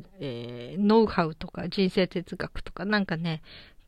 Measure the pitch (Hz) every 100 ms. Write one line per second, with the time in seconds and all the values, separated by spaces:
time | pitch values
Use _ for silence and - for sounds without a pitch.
0 | - - 139 117 120 120 120 156 208 220
1 | 214 - 165 160 175 - 175 - 185 -
2 | 180 190 175 185 - - - - 185 214
3 | 190 165 170 156 - - - -